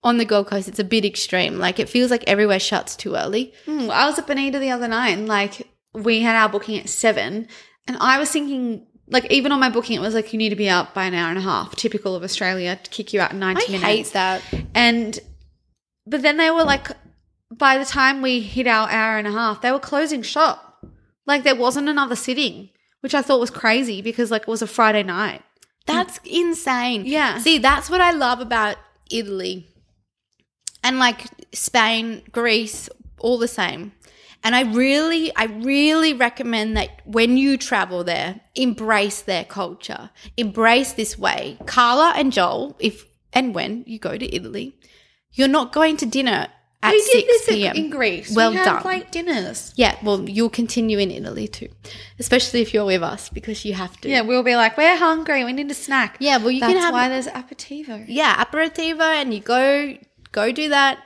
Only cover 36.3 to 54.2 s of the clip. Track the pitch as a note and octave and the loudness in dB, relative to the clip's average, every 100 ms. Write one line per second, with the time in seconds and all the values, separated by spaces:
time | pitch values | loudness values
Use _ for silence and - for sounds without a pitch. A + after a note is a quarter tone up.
36.3 | A#3+ A#3+ A3+ G#3+ A3 - - - A3 A#3 | 0 -4 -2 0 -2 -4 -8 -4 2 4
37.3 | B3+ C4+ C4+ - A3 F#3 F3+ F3 E3+ E3+ | 4 4 0 0 -2 -2 -4 -2 -2 -4
38.3 | G3 _ - B3+ A3 A3 G#3+ G3+ - - | -8 _ -2 -2 0 0 2 2 -2 -4
39.3 | F#3 - - F3+ F#3 - - - _ - | -4 -4 -8 -8 -8 -12 -12 -14 _ -14
40.3 | - A3+ G#3 A3+ B3 C4 - G#3+ - - | -6 -4 2 4 4 2 -4 -6 -2 -2
41.3 | - C3+ A#3 - - A#3+ B3+ E4 - C#4 | -2 -6 -10 -2 2 4 6 4 4 0
42.3 | A3 F3+ - C4+ - A3+ - - _ _ | 2 0 0 -6 -4 -4 -4 -20 _ _
43.3 | B3 C4 F#3 - A3+ - A3 E3 - B3+ | -2 0 -4 -6 -6 -12 -10 -8 -8 -6
44.3 | - - G3+ B3+ _ _ _ _ _ _ | -8 -8 -10 -12 _ _ _ _ _ _
45.3 | - C4+ D4 B3 D4 D#4+ D4+ B3 B3+ C4 | 2 4 4 0 2 2 2 -2 0 0
46.3 | G3+ - _ _ _ G#3+ G#4+ G#4 B4 - | 0 -4 _ _ _ 4 6 6 4 6
47.3 | A#4 - A4 G3 - D#4 C#4 A3+ F3 - | 4 4 0 0 -2 -4 0 -2 -2 -2
48.3 | G#3+ A3+ C#4+ F#4 D3+ F#4 F#4 F4+ E4+ E4+ | 4 4 4 2 2 -2 -6 -6 -8 -2
49.3 | C4+ F3+ - - - A#3 - G#3 G3+ G3 | -2 -4 -8 -10 2 2 2 0 0 0
50.3 | G3+ A3+ A3+ A#3 - A3+ G#3 G3 - - | 0 0 0 -4 -2 0 0 0 -2 -8
51.3 | - G#3+ - - - - - - - B3 | -8 -10 -10 -16 -18 -20 -20 -20 -10 0
52.3 | B3 B3+ A#3+ A3 G#3+ G3+ F#3 E3 - - | 2 2 0 0 0 2 0 0 -6 -10
53.3 | - A3 G#3 G#3 F#3+ F3+ - - C4+ | -12 -10 -10 -6 -6 -8 -10 -2 0